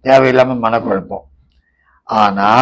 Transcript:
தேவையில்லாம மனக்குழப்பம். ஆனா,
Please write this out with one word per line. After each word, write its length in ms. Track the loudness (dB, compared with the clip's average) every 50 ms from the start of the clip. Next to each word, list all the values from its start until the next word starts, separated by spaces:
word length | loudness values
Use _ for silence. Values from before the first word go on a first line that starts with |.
தேவையில்லாம 560 | _ 4 2 4 4 2 2 2 0 0 -2 -4
மனக்குழப்பம். 680 | -4 -2 -2 -4 -4 -4 -6 -6 -8 -12 -16 -16 _ _ _ _ _ _ _ _ _ _ _ _ _ _ _ _ _
ஆனா, 460 | -6 -2 0 0 0 0 -2 0 2 2 4